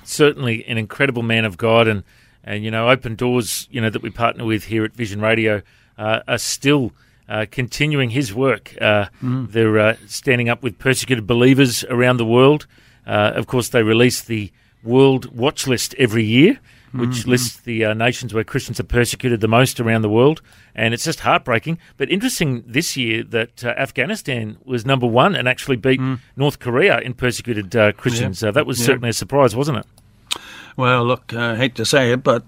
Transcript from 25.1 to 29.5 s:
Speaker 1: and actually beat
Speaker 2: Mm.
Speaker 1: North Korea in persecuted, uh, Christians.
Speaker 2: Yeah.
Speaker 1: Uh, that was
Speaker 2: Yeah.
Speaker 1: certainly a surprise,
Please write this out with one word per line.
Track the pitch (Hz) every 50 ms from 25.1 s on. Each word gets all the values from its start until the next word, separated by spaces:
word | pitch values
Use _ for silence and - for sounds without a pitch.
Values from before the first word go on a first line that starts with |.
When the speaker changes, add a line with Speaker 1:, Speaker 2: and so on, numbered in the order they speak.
| 113 123 151 196 190
Speaker 1:
and | 127 123
actually | 127 127 - - 139 135
beat | 110 92 135 135 131
Speaker 2:
Mm. | 131 131 131 120 - _ _
Speaker 1:
North | - 139 147 - -
Korea | - 127 117 135 185 202 139 117
in | - 127 120
persecuted, | - 127 123 117 - - 120 117 107 98 90 -
uh, | 113 107 104 101
Christians. | - - 123 117 117 123 98 92 -
Speaker 2:
Yeah. | 110 107
Speaker 1:
Uh, | 101
that | 139 151
was | - 127 120
Speaker 2:
Yeah. | 120
Speaker 1:
certainly | 131 127 120 120 117
a | 110
surprise, | - 104 - 135 143 139 117